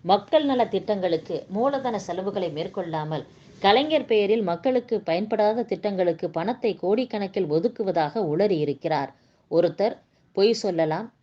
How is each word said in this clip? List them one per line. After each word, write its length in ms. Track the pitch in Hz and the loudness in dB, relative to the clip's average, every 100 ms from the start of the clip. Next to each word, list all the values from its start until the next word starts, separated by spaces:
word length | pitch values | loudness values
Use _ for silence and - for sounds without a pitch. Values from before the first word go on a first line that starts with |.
| 170 | 2
மக்கள் 400 | 196 - 311 285 | 2 4 2 2
நல 160 | 262 220 | 0 0
திட்டங்களுக்கு 680 | 196 - 202 180 165 - 160 - | 0 -2 -2 0 -2 -2 -8 -4
மூலதன 500 | 190 262 269 254 208 | -2 0 0 -4 -6
செலவுகளை 520 | 196 175 190 202 175 | -6 -6 -4 -4 -4
மேற்கொள்ளாமல், 720 | 147 185 196 170 160 151 156 - - - - | -4 -6 -6 -6 -6 -4 -6 -8 -20 -20 0
கலைஞர் 460 | 196 226 302 311 220 | 4 4 4 0 2
பெயரில் 360 | 214 202 226 | 2 4 2
மக்களுக்கு 520 | 185 170 269 254 247 214 | 0 -2 0 -2 -2 -4
பயன்படாத 640 | - 165 220 220 208 226 226 | -2 -2 -2 2 2 2 -2
திட்டங்களுக்கு 600 | 180 208 190 180 165 170 | -4 -2 0 0 0 -4
பணத்தை 420 | 165 180 247 226 - | -4 -4 -2 -4 -2
கோடிக்கணக்கில் 760 | 175 220 254 214 196 202 170 | 0 0 0 -4 -4 -2 0
ஒதுக்குவதாக 720 | 156 180 - 190 170 151 226 175 | 2 0 -2 -2 0 0 0 0
உளறியிருக்கிறார். 880 | 156 208 170 147 139 160 151 139 - _ _ _ | 2 2 2 0 -2 -2 -2 -2 -10 _ _ _
ஒருத்தர் 440 | 165 175 156 208 - _ _ _ - | 2 2 2 -2 -2 _ _ _ 2
பொய் 180 | 202 | 2
சொல்லலாம் 520 | 226 202 170 156 160 226 _ | 2 0 0 0 -2 -6 _